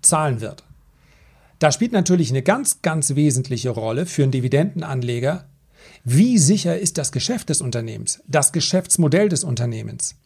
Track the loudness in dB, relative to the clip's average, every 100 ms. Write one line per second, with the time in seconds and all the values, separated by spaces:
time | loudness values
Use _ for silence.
0 | 0 2 0 -2 -6 -12 _ -20 _ _
1 | _ _ _ _ _ _ 2 2 0 2
2 | 4 2 2 0 2 0 -2 -2 -2 -2
3 | 0 2 2 2 -2 -4 -4 -4 -4 -4
4 | -2 0 2 2 2 2 0 -4 -6 -4
5 | -4 -2 -2 -4 -10 _ _ _ -20 -12
6 | 0 4 6 6 4 2 0 -2 -2 -4
7 | -4 -4 -4 -4 -4 -4 -4 -6 -8 -8
8 | -8 -8 -2 0 2 0 0 -2 0 2
9 | 4 4 2 0 -2 -4 -4 -6 -10 -8
10 | -10 -10